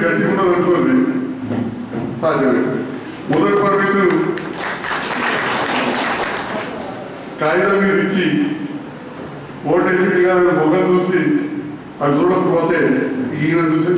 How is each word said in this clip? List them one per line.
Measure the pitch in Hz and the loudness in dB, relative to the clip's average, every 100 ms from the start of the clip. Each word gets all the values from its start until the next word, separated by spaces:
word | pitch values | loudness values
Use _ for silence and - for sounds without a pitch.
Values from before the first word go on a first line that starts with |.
గట్టిగా | 170 - - | 2 2 2
ఉన్నది | 190 185 175 | 2 2 2
అనుకోండి, | 175 175 - - - - - - - 113 - - - 113 - - | 2 2 4 4 2 0 -4 -6 -4 -4 -4 -6 -8 -6 -6 -2
సాధ్యమవుతుంది. | 160 143 131 117 - - - - - - - | 0 2 2 2 0 -2 -4 -8 -10 -10 -2
మొదటి | 165 202 202 | 2 2 2
పర్మిషన్ | 202 202 190 196 180 160 - - - - - - - - - - - - - - - - - - - - - - - 214 - - - - - - - - | 2 2 2 2 2 2 0 -4 -6 -8 -6 -6 -6 -6 -4 -4 -2 -2 -2 -2 -2 -2 -2 -2 -2 -4 -4 -6 -6 -8 -8 -8 -10 -10 -12 -14 -14 -4
కాగితం | 156 175 202 196 | 0 2 2 2
మీద | 196 - - | 2 2 2
ఇచ్చి | 185 156 147 143 - - - - - - - - - - - 151 | 2 2 2 0 -2 -6 -8 -12 -14 -14 -14 -14 -14 -14 -8 0
ఓటేసి | 180 185 180 196 180 180 | 2 2 2 2 4 4
కానీ | 180 175 156 | 4 4 4
మొగం | 156 180 160 | 2 2 4
చూసి | 180 185 170 156 143 - - - - - - | 2 2 2 2 0 0 -6 -8 -10 -14 -4
అది | 143 143 | 0 2
చూడకపోతే | 175 185 160 165 160 165 135 131 - 131 123 147 | 2 2 2 2 2 2 2 2 0 -2 -4 -2
ఈయన | 156 170 160 | 0 2 2
చూసి | 156 175 | 2 2